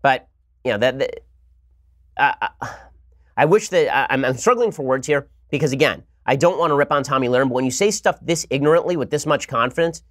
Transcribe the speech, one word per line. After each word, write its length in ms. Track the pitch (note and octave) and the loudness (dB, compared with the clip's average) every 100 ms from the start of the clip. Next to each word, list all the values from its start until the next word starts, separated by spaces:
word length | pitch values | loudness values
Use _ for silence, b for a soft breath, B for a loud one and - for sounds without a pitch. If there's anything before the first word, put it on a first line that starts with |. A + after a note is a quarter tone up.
But, 260 | C#3+ C3 _ _ _ _ B2+ | 2 0 _ _ _ _ -4
you 80 | |
know, 40 | G#2 | 0
that, 220 | B2 C3 | 0 0
that, 200 | C3 - _ _ _ _ _ _ _ _ _ - | -6 -6 _ _ _ _ _ _ _ _ _ -2
I, 320 | C#3 - - _ | 0 0 -8 _
I, 140 | B B B _ _ _ _ - | B B B _ _ _ _ 0
I 80 | D3+ | 2
wish 240 | G#3 G#3+ | 2 2
that, 260 | F3+ D3 C3 | 0 2 0
I, 180 | C3 | -2
I'm, 120 | C3 C3 | -2 -2
I'm 100 | B2+ | 0
struggling 380 | A3 B3 A3+ | 0 2 0
for 100 | D#3+ | -2
words 240 | C3+ C3 C3 | -4 -4 0
here 220 | C#3+ - _ _ | -2 -2 _ _
because, 220 | D3 D3+ | -2 -2
again, 320 | C3 C#3+ D#2+ - _ - | 2 0 0 -12 _ -2
I 100 | C3+ | 2
don't 240 | D#3+ E3 | 2 2
want 120 | E3 | 0
to 40 | C#3+ | 2
rip 160 | C#3+ | 2
on 100 | C#3+ | 0
Tomi 280 | C3+ C3+ B2 | 0 -2 2
Lahren, 180 | B2+ C3+ | 2 2
but 60 | |
when 100 | B2+ | 0
you 80 | C3 | -2
say 180 | - G#3 | 0 0
stuff 300 | G#3 G3 - | 2 -2 -2
this 240 | - E3 - | -4 -4 -2
ignorantly 480 | C3+ D3 E3 E3 F3 | 0 2 2 2 -4
with 120 | B2+ | -2
this 160 | D3 D3 | -4 -2
much 220 | C#3 - | -2 -2
confidence 560 | B2+ B2 C#3+ E3 E3 _ | -2 -2 0 -2 -4 _